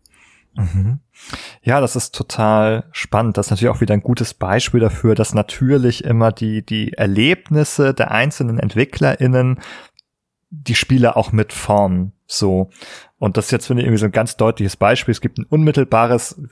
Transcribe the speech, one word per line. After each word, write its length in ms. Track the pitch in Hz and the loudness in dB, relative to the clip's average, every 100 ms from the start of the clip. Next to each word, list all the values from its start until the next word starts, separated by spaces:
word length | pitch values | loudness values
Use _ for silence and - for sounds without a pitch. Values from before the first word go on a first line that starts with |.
| _ _ _ _ _ | _ _ _ _ _
Mhm. 460 | 117 90 95 101 135 - _ - - - - | -6 -2 0 0 -2 -8 _ -18 -16 -16 -8
Ja, 180 | - 139 | 0 2
das 160 | 127 127 | 2 -2
ist 180 | - | -6
total 720 | - - - 107 107 107 113 - | -6 -8 -2 2 4 2 0 -6
spannend. 460 | - - 110 117 101 | -10 -4 -2 0 -2
Das 80 | - | -2
ist 40 | |
natürlich 240 | 98 120 | 0 0
auch 60 | - | 0
wieder 140 | 107 | 0
ein 80 | 104 | 0
gutes 320 | - 120 117 | 0 -2 -4
Beispiel 460 | - 92 110 - 123 | -4 -2 0 0 2
dafür, 340 | 113 - 113 | 2 2 2
dass 180 | 107 107 | 2 0
natürlich 720 | 107 101 - 131 139 123 - | -2 -2 -2 0 2 2 -2
immer 280 | - 113 113 | 0 2 2
die, 280 | - 110 107 | 0 -4 -4
die 280 | - 110 107 | -4 -6 -4
Erlebnisse 1000 | - 104 98 131 180 - 151 151 - 135 | -2 0 2 2 2 0 0 0 2 0
der 160 | 135 117 | 2 0
einzelnen 480 | 110 143 - 123 113 | 0 0 -2 -4 -2
EntwicklerInnen 1000 | 98 110 135 - 139 - 127 127 127 127 - - - _ _ _ _ _ _ 156 | -2 0 -2 0 0 2 2 2 2 0 -6 -20 -20 _ _ _ _ _ _ -10
die 180 | 135 117 | -4 -2
Spiele 400 | - 131 117 117 | 2 4 4 2
auch 160 | - | 0
mitformen, 800 | 107 104 - - 104 98 90 95 - - | 0 -2 -4 0 2 2 0 -4 -8 -12
so. 440 | - 101 92 95 - - - - - | -2 0 0 -2 -8 -20 -20 -20 -6
Und 180 | 107 107 | -2 -2
das 100 | - | -2
ist 40 | |
jetzt, 160 | 117 - | -2 -2
finde 160 | 123 | 0
ich, 40 | 120 | 2
irgendwie 100 | 110 | 2
so 60 | 104 | 2
ein 60 | |
ganz 240 | 110 113 - | 0 -2 0
deutliches 400 | 113 - 98 - | 0 0 -4 0
Beispiel. 340 | 101 123 - | 2 2 0
Es 100 | 110 | -2
gibt 180 | - - | -4 -6
ein 80 | - | -2
unmittelbares 880 | 156 156 143 131 113 120 123 - - 131 | 2 2 2 2 2 2 0 -2 -12 -18